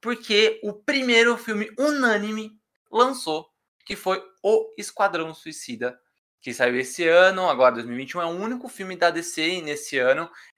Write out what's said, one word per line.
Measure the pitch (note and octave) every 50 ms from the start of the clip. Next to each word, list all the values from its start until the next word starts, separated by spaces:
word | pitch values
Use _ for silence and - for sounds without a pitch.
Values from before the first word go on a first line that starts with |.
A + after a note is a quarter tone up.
porque | - A3 A#3+ A3+ - - A3 G#3 A3 A3 A3 - -
o | G#3 G3+
primeiro | - _ - C#4+ C#4 C4 B3 A#3+ A3+ A#3 A#3+ A#3
filme | A3 A3+ - A3 G#3 G#3+ G#3+ - -
unânime | C4+ D4+ D4 C#4+ C4 A#3+ G#3+ G#3 G3+ G#3+ G#3+ A3 A3 A3 - _ _ _ _ _ _ _
lançou, | - A3 A#3+ C4 C4+ C4 - D#3+ D#3 D#3 D#3+ _ _ _ _ _ _ _ _
que | - G#3
foi | F#3+ - F#3+ F#3 F#3+ - - _ _ -
O | G3 A3 A3 - - -
Esquadrão | - G3+ - - - G#3 G3 F#3 E3 D#3+ D#3+ D#3
Suicida, | - - D#3+ D#3 - - - B2+ A2 A#2+ B2 B2 _ _ _ _ _ _ _ _ _
que | _ C3+ A#2+
saiu | - C3 B2 B2 B2+
esse | C3 B2+ - - F3
ano, | E3 E3 F3 F#3 F#3 G3 F#3 F#3 F3
agora | C#3+ B2 C3 B2+ A#2+
dois | A#2 A2+
mil | A#2+ A#2+
e | B2
vinte | C3+ C#3
e | - F3
um, |
é | E3+
o | E3
único | E3+ F3 G3+ A3+ B3+ B3 - B3
filme | - - G3 F#3 F#3
da | F3 E3+ E3+
D | E3 E3 E3+
C | - - D#3+ D#3 E3 F3+ F#3 D#3+
nesse | D3+ D3 D3 D3 - - C3+
ano. | B2+ B2+ C3+ D3+ E3 E3 - - - - _